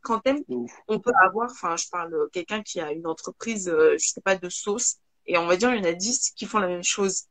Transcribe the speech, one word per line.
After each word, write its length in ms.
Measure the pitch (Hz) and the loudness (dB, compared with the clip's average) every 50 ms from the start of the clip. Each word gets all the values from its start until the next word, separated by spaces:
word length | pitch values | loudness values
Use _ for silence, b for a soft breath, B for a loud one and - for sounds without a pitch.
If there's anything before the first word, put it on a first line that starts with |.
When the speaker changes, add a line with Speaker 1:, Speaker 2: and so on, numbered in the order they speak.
| _ | _
Speaker 1:
Quand 180 | - 226 220 | -2 -2 0
t'aimes, 240 | - 262 269 294 285 - | 2 0 0 0 -2 -6
Speaker 2:
De 60 | - | -6
ouf. 160 | - 240 240 B B B | -6 -6 -8 B B B
Speaker 1:
on 140 | - 214 214 | -4 -4 -2
peut 100 | - 240 240 196 185 | 0 2 6 6 6
avoir, 260 | 185 185 214 233 247 | 6 6 0 -4 -4
enfin, 260 | 247 - - 175 170 | -6 -6 -6 -4 -4
je 120 | 165 - - | -4 -6 -6
parle, 240 | - 180 170 165 165 | -6 -8 -8 -4 -2
euh, 140 | 156 147 151 _ | -2 -2 -2 _
quelqu'un 300 | 180 175 - 208 214 208 | -8 -6 -4 -6 -6 -6
qui 180 | - - 180 | -6 -8 -6
a 120 | 165 151 151 | -6 -4 -6
une 160 | 160 165 165 | -6 -6 -6
entreprise, 600 | 160 - - - - _ - 233 226 208 190 180 | -8 -6 -8 -14 -14 _ -6 -6 -6 -4 -2 0
euh, 280 | 165 156 156 156 147 160 | 4 6 6 6 6 4
je 80 | - | 0
sais 140 | - - - | -2 -4 -2
pas, 160 | - 196 190 | 0 0 0
de 120 | 185 175 180 | 0 0 -8
sauce, 500 | - - - 208 202 233 - - - _ _ _ _ _ _ | -8 -6 -4 -4 -2 0 0 -2 -2 _ _ _ _ _ _
et 100 | - 175 175 | 0 0 0
on 80 | 170 | 4
va 100 | 170 180 | 4 2
dire, 180 | 180 220 247 254 | 4 4 2 2
il 40 | 220 | 2
y 20 | |
en 100 | 196 170 | 0 0
a 40 | 170 | 0
dix 360 | 175 190 220 247 - - - - | 0 -2 -4 -2 -2 -2 -4 -6
qui 80 | - - | -6 -10
font 140 | 202 - 214 | -2 0 0
la 100 | 196 180 | 0 0
même 160 | 180 175 180 | -2 -2 -2
chose. 400 | - - - 202 190 180 - - _ | -4 -2 0 0 -2 -2 -4 -8 _